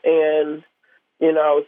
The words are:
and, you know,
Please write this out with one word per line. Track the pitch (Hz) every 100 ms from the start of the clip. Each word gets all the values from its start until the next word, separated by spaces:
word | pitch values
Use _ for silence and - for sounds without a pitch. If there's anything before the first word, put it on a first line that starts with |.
and, | 160 165 156 156 151 156 - _ _ _ _ _
you | 165
know, | 156 151 147